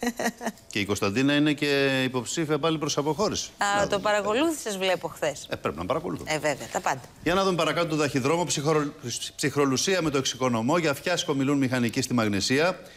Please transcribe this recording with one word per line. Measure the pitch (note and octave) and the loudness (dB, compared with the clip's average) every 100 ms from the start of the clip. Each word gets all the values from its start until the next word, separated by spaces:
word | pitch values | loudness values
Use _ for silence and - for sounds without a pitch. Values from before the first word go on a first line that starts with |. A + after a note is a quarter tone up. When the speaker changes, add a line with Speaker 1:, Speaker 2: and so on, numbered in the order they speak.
| A#3+ A#3 A#3 | -6 -2 -4
Speaker 1:
<laughs> | - A#3 - - | -4 -8 -10 -8
Speaker 2:
Και | - | -4
η | - | -2
Κωνσταντίνα | G2+ G#2 G2+ C#3 D3 | 0 0 2 2 4
είναι | D3+ | 2
και | C#3+ D3 C#3 C#3 C3 | 2 0 2 2 2
υποψήφια | C3 B2+ A#2 - D3+ D3+ | 0 -2 -4 -4 0 0
πάλι | D#3+ D#3+ | 0 0
προς | D3+ - | -2 -2
αποχώρηση. | D3 D3+ G#3 - - - | 0 0 0 -2 -6 -2
Speaker 1:
Α, | G3+ G3+ | 0 2
Speaker 2:
Να | |
Speaker 1:
το | G3 | 0
Speaker 2:
δούμε. | G3+ | 0
Speaker 1:
παρακολούθησες, | G#3 G#3 G3+ A3 E4 D#4 A3+ G3 | 2 0 2 0 0 -2 -6 -2
βλέπω, | F#3+ F3 D#3+ | 0 0 -2
χθες. | - D#3 C#3 - | -4 -4 -4 -8
Speaker 2:
Ε, | - | -6
πρέπει | G#2+ - | -4 -4
να | F#2 | -2
παρακολουθούμε. | D3 D#3 D3 B2 | -2 -4 -6 -4
Speaker 1:
Ε, | D3+ | -2
βέβαια, | D3 C3 - | 0 -2 -4
τα | - | -4
πάντα. | F#3 C3 - - | -2 -4 -6 -6
Speaker 2:
Για | D#3 | 0
να | F3+ | 2
δούμε | G3 E3+ | 2 2
παρακάτω | D#3 D3+ E3+ | 2 0 0
το | D#3 | 0
ταχυδρόμο, | D3 C#3 B2+ E3+ E3 | 0 2 2 0 0
ψυχρο-, | D#3 D3 D#3 D3 - A#2+ - - - | 0 2 2 0 -6 -10 -8 -8 -4
ψυχρολουσία | D3 C#3 C#3 B2+ - F#3 | -2 2 2 2 2 2
με | D#3 | 2
το | C#3 | 0
εξοικονομώ, | C3 A#2+ B2+ A#2 A#2 F3 | 0 0 0 2 2 2
για | D#3+ | 2
φιάσκο | C#3 F3+ F3 - | 0 -2 -2 0
μιλούν | C#3 C3+ C#3+ | 0 2 2
μηχανικοί | B2+ B2+ A#2 C3+ | 2 2 0 0
στη | B2 | 0
Μαγνησία. | B2 G#2+ G2+ - C3 E3+ F3+ - | 2 2 2 2 2 2 0 -8